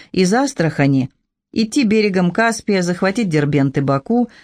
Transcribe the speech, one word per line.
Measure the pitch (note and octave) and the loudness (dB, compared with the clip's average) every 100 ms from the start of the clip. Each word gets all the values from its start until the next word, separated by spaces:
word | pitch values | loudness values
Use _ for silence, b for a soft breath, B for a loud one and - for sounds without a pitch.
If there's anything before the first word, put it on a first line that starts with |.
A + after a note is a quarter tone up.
| B | B
из | - F#3 | -2 0
Астрахани, | A3+ C#4 - E3 D3+ C#3 C3+ B2+ _ _ _ _ | 2 0 -2 -2 0 2 2 -2 _ _ _ _
идти | - A3 D4 | -4 -2 0
берегом | A#3 A3 G#3 F#3+ F3+ | 2 2 2 0 0
Каспия, | F3 A3+ A3+ - G3 | 0 0 -2 -2 -2
захватить | F3 F3+ F#3 G3 G#3 | -2 -2 -2 -2 -2
Дербент | D#3 C#3+ D3 C3+ C#3 | 0 0 0 0 0
и | |
Баку, | C#3 C#3 - A#3+ A#3+ B | -2 -2 0 -2 -2 B